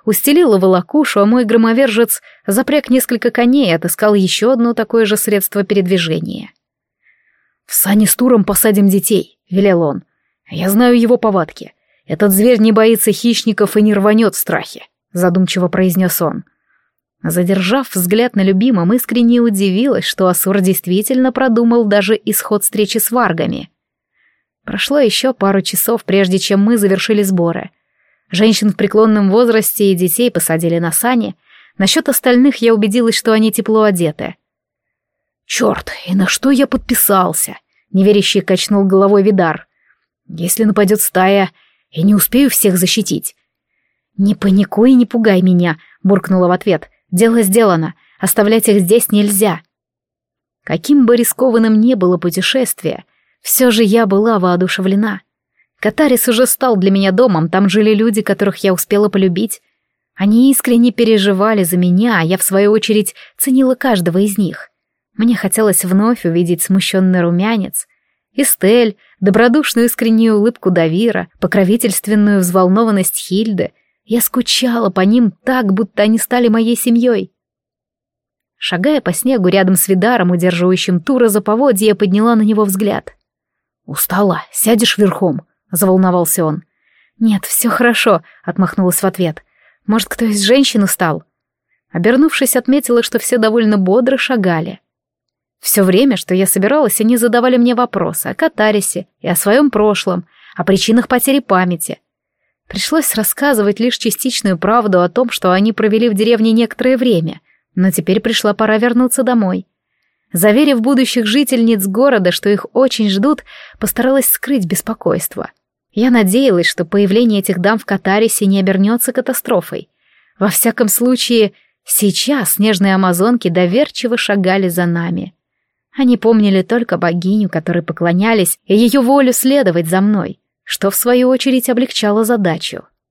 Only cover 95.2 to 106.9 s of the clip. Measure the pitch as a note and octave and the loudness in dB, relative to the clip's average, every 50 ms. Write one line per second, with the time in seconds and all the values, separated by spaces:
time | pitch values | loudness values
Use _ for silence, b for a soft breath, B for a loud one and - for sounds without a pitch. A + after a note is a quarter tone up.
95.2 | _ _ _ _ _ _ _ _ - - - G#3 F#3+ F#3 F#3 G#3+ C#4 C#4 G3+ F3 | _ _ _ _ _ _ _ _ -6 -2 0 2 2 2 4 2 2 2 0 -2
96.2 | - - F#3 F#3 G3 F#3+ - G3 G3 G#3+ C#4 D#4 C#4 - - - G#3+ A3+ B3 A3 | -4 -2 -2 -2 0 -2 -2 0 0 0 2 2 0 0 0 0 0 0 0 2
97.2 | A#3 A#3 A#3+ A#3+ A#3+ B3+ B3+ A#3+ A#3+ B3 A#3+ B3 B3 - - F#3 E3+ E3 D#3+ - | 0 0 0 2 2 2 2 2 2 2 0 0 -2 -2 -2 -4 -4 -4 -6 -8
98.2 | - - G3 - D#4+ D#4+ - G#3+ G#3+ G#3+ G#3+ G3+ G3 - - - - _ _ _ | -8 -8 -6 -4 -4 -2 -2 0 0 0 0 0 -2 -4 -6 -8 -10 _ _ _
99.2 | - F3 F3+ - - G3+ A3 C#4 D4 C4 - G#3+ G#3+ G#3 G3 - - F#3+ F3+ F3+ | -6 -4 -4 -2 0 2 2 2 2 2 2 0 0 0 0 -2 -2 -4 -4 -6
100.2 | - B B B B B B B E3 G3+ G3 F#3 - A3+ A3 B3 - - B3+ A#3+ | -6 B B B B B B B -2 0 0 0 0 2 0 0 2 0 -2 -2
101.2 | - C#4 C4+ C#4+ - - F#3+ F3+ F#3 F3+ F3 D#3+ - - - - _ _ _ _ | 0 0 0 0 0 0 0 0 0 0 -4 -6 -8 -10 -14 -14 _ _ _ _
102.2 | _ _ _ _ _ _ _ _ _ - - F#3+ - - D#4 D#4+ - - - A3+ | _ _ _ _ _ _ _ _ _ -12 -10 -8 -4 -2 -2 -2 -2 -2 -2 -4
103.2 | G#3+ - - - C#4 C#4+ B3+ G#3+ G3+ G#3 G3+ - A#3 B3 - - - A3 - - | -4 -4 -4 -2 -2 0 0 0 0 0 0 0 -2 -2 -2 -2 -4 -4 -4 -4
104.2 | - B3+ - - - G3 F3+ E3 F#3+ G3 A3+ A#3+ G#3+ G#3 F#3 F3+ F3+ F3 - A#3+ | -6 -6 -4 -4 -2 -2 -2 -2 0 0 0 0 2 2 2 2 0 0 0 -2
105.2 | C4 A#3 - - - F3+ F#3 F#3+ G#3 A3+ G#3 - A3 G#3+ A3 A3+ A#3+ A#3 G#3 F#3+ | -2 -2 -4 -4 -2 0 0 2 0 0 0 0 0 0 0 0 0 0 0 0
106.2 | A3 A#3 A#3 A3 A3 A3+ A3 A#3 A#3 A3 - - C4 B3+ | 0 0 0 2 2 2 2 0 0 -2 -4 -2 -2 0